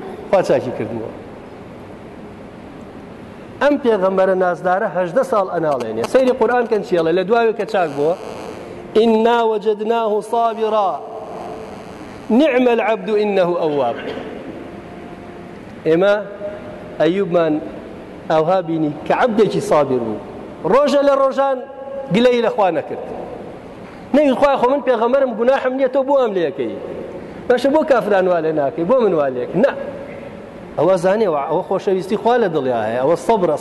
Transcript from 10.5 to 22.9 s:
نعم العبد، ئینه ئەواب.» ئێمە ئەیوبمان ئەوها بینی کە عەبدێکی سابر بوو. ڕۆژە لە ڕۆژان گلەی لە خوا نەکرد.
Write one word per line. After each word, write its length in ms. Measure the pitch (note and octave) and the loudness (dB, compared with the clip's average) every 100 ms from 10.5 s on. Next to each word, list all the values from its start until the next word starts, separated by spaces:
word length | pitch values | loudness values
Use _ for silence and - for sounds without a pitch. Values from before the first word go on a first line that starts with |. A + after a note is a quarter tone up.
| A3 G#3+ G#3+ F#3 C#3+ - - - - - - - - - - - - - | 0 0 2 0 -2 -8 -12 -12 -12 -12 -12 -12 -14 -14 -16 -14 -12 0
نعم 360 | A#3 D#4 B3 B3 | 4 4 4 4
العبد، 420 | A#3 G3+ A3 F#3 | 4 2 0 0
ئینه 400 | G#3 G#3 F#3+ F3 F3 | 0 2 2 2 2
ئەواب.» 360 | D#3+ C#3+ A#2+ A2 - - - - - - - - - - - - - - - - - - D#3 | 0 0 0 -2 -6 -8 -10 -12 -12 -12 -14 -14 -16 -16 -16 -16 -16 -16 -16 -16 -16 -4 2
ئێمە 260 | E3 G3+ G#3 G3 - - - - - - - | 4 4 2 -2 -10 -10 -10 -12 -14 -8 0
ئەیوبمان 520 | D#3 F#3+ F#3 F3 D#3+ D3+ - - - - - - - | 2 2 2 2 2 0 -4 -12 -14 -16 -16 -12 0
ئەوها 280 | D#3+ D#3+ F#3+ E3 | 2 4 2 0
بینی 240 | E3 D3+ D3 - | 0 0 -2 0
کە 60 | E3+ | 2
عەبدێکی 400 | A#3+ G#3+ F#3+ E3 - | 2 4 4 2 2
سابر 320 | D#3+ C#3 B2+ A2+ | 2 4 0 -2
بوو. 120 | G#2+ - - - - D#3+ | -6 -8 -14 -14 -6 2
ڕۆژە 280 | B3 D4 C#4 C#4 | 4 4 4 4
لە 60 | C4+ | 4
ڕۆژان 360 | C4+ B3+ C#4 B3+ A#3+ - - - - G3 | 2 2 0 0 -6 -12 -12 -10 -2 4
گلەی 260 | B3 A#3+ A3 | 4 4 2
لە 40 | - | 2
خوا 140 | F#3+ D#3 | 2 2
نەکرد. 280 | - | -2